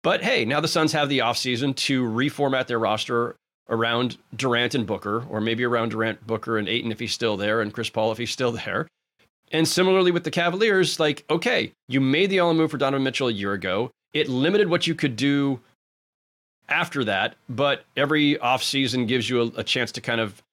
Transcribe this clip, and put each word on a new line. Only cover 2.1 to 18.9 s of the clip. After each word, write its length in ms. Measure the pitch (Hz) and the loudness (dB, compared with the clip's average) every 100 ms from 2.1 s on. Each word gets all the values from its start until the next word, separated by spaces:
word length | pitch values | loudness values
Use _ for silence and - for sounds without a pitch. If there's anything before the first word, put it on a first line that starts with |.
| 113 139 139 139 131 127 | 0 -2 0 0 0 0
their 100 | 117 | 0
roster 560 | 107 110 - 120 120 - _ _ - | 0 0 0 -2 -2 -6 _ _ -4
around 480 | 117 117 117 123 117 _ | 0 2 2 0 -4 _
Durant 420 | 110 135 120 120 135 | -4 0 2 2 0
and 100 | 101 | -2
Booker, 380 | 95 101 110 127 | -4 -2 -4 -4
or 120 | 107 | -4
maybe 240 | 110 113 | -2 0
around 260 | 123 117 113 | 0 0 -2
Durant, 340 | 110 113 104 | -2 -2 -4
Booker, 320 | 107 110 113 110 | -6 -6 -2 -2
and 120 | 98 | -2
Ayton 240 | 117 117 | -2 -4
if 80 | 107 | -6
he's 120 | 117 | -6
still 240 | - 117 98 | -2 -2 0
there, 240 | 104 113 | 0 0
and 140 | 104 | -2
Chris 160 | 104 110 | -4 -6
Paul 220 | 113 110 | 0 0
if 40 | 110 | -2
he's 140 | 117 | -6
still 220 | - 127 | -2 -4
there. 340 | 113 107 98 - _ _ _ _ _ _ | -4 -4 -4 -6 _ _ _ _ _ _
And 160 | 160 160 | 0 0
similarly 460 | - 185 190 180 | 2 4 4 4
with 100 | 170 | 2
the 80 | 170 | -2
Cavaliers, 680 | 175 170 185 220 190 175 - | 0 0 2 2 4 2 2
like, 240 | 151 151 - | 0 0 -2
okay, 440 | 165 240 240 - _ - | -2 0 -2 -4 _ -2
you 120 | 135 | 0
made 300 | 131 147 196 | 2 4 4
the 80 | 190 | 4
all-in 180 | 175 165 | 4 4
move 140 | 156 | 2
for 80 | 147 | 2
Donovan 240 | 135 139 | 0 2
Mitchell 240 | 131 - 127 | 0 0 -2
a 60 | |
year 220 | 107 98 | 0 -4
ago. 360 | 98 92 95 123 _ _ | -2 -2 -2 -4 _ _
It 140 | 147 147 | -2 0
limited 420 | 127 151 208 190 | 0 2 2 2
what 160 | 170 165 | 2 0
you 80 | |
could 220 | 165 147 113 | -2 -2 0
do 440 | 139 143 139 127 _ _ _ _ _ _ _ _ _ _ - | 0 2 0 -4 _ _ _ _ _ _ _ _ _ _ -4
after 340 | 151 165 143 | -2 0 0
that, 300 | 107 98 113 - - | 0 0 0 -6 -10
but 360 | 117 143 131 _ - | 0 0 0 _ -2
every 400 | 143 151 147 143 | 2 4 4 2
offseason 720 | 120 127 - 139 131 | 2 0 0 0 0